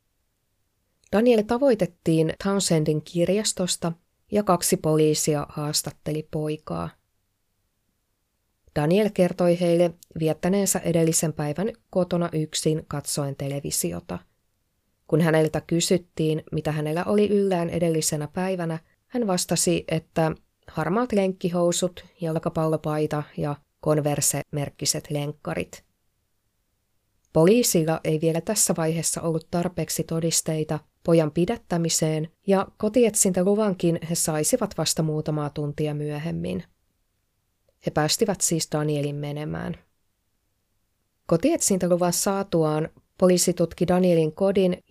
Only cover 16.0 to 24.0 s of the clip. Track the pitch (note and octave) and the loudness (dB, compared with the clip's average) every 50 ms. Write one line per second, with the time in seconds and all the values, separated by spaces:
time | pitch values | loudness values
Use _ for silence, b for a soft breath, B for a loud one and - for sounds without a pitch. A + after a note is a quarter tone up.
16 | - _ _ - D#3+ D#3 D#3 D#3+ - - - D#3 - D#3 D3+ D#3 D3+ D3+ D#3 F3 | 0 _ _ -2 0 0 0 -2 -4 -6 -6 -4 -2 -2 -4 -2 -2 -2 -2 -2
17 | F3+ - G#3 G#3 G#3 - G#3 G3+ G3 G3 F#3 E3+ E3+ E3 E3 E3+ F3 E3+ D#3+ D#3 | -2 0 2 2 4 4 4 2 2 2 0 0 -2 -2 -2 0 0 2 2 0
18 | D#3+ - D#3+ D3+ D3 D3 - F#3 F#3 F#3+ F#3+ F3 E3+ E3 D#3+ E3 _ _ _ _ | 0 -2 -2 -4 -6 -6 -6 -4 -4 -4 -2 -4 -4 -6 -6 -8 _ _ _ _
19 | _ _ - B3+ A#3 G3 F3+ F3+ - - F3 E3 - F3+ E3+ E3 - - E3 D#3+ | _ _ -4 -4 0 0 0 0 0 -2 0 0 2 2 0 0 0 -2 -4 -4
20 | - _ - - D#3+ D#3+ E3 - _ _ _ _ _ - - E3 D#3 D#3+ F#3 A#3 | -6 _ -2 0 0 0 -2 -6 _ _ _ _ _ -12 -6 -6 -2 -2 0 0
21 | B3 B3 A3+ G3+ F#3+ F#3+ F#3+ - - F3 E3+ F3+ F3 F3 F3 - F#3 F3+ F3+ - | 0 0 0 0 0 0 -2 -2 -4 -2 0 2 0 2 0 0 -2 -4 -4 -8
22 | - - _ - E3+ D#3+ D#3+ D#3+ - E3 - E3 D#3+ D#3+ D#3+ D3+ - D#3+ D3+ D#3 | -20 -20 _ -8 -6 -4 -4 -2 -4 -2 -2 -2 0 0 -2 -2 -2 -4 -2 -2
23 | D3+ D3+ D#3 D3 D3 - - E3+ D#3+ D3 C#3+ - _ _ _ _ - D3+ D3+ D3+ | -2 -2 -2 -4 -6 -6 -8 -6 -4 -4 -6 -8 _ _ _ _ 0 0 2 2